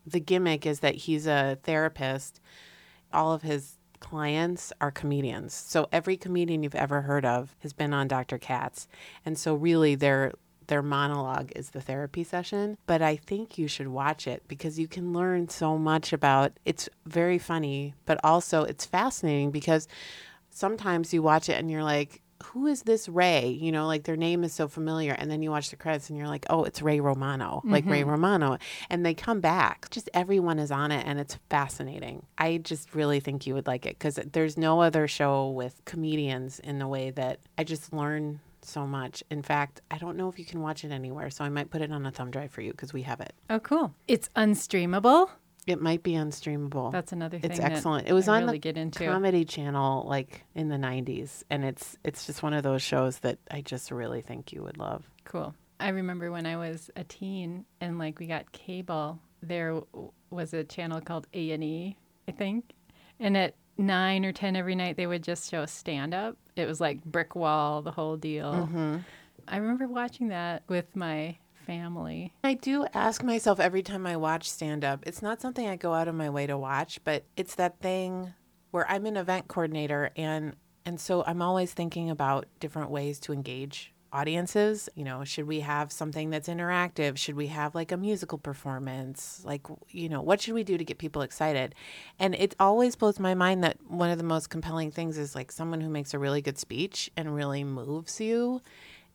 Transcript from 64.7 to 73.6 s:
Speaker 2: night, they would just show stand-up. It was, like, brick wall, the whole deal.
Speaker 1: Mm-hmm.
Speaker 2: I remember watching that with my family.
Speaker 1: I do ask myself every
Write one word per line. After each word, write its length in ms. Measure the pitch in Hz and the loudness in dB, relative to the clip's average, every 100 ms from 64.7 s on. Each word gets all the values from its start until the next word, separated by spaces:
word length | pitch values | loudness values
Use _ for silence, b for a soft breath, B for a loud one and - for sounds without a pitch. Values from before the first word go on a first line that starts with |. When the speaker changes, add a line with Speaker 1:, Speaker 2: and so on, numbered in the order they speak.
Speaker 2:
night, 220 | 185 180 156 | 0 -2 -2
they 100 | 175 | -2
would 160 | 175 | -2
just 300 | 170 170 - | -4 -6 -4
show 140 | 165 151 | -4 -4
stand-up. 720 | - - 143 147 180 214 - _ - | -6 -6 -4 -2 -4 -4 -8 _ -4
It 100 | 160 | -2
was, 140 | 160 | 0
like, 240 | 160 - | -2 -2
brick 320 | 165 165 165 180 | -2 -2 -2 0
wall, 460 | 160 151 147 151 | 2 4 2 0
the 100 | 156 | -4
whole 240 | 160 156 160 | -4 -4 -2
deal. 380 | 156 151 147 | -4 -4 -2
Speaker 1:
Mm-hmm. 440 | 175 165 170 156 160 180 B B B - | -2 0 0 0 -2 -6 B B B -8
Speaker 2:
I 80 | 190 | -4
remember 280 | 214 247 262 | -2 -2 -2
watching 440 | 240 240 - 233 | -4 -6 -4 -4
that 340 | 180 170 170 - | -2 -4 -6 -2
with 260 | 180 175 196 | -2 -2 -4
my 420 | 170 156 156 165 _ _ - | -4 -2 -4 -8 _ _ -10
family. 640 | 170 170 175 160 160 175 - 269 | -8 -6 -8 -6 -8 -10 -4 -2
Speaker 1:
I 80 | |
do 320 | 262 269 285 285 | -2 0 0 0
ask 300 | - 220 220 247 | 0 0 2 0
myself 340 | 226 220 | 2 4
every 240 | 196 | 4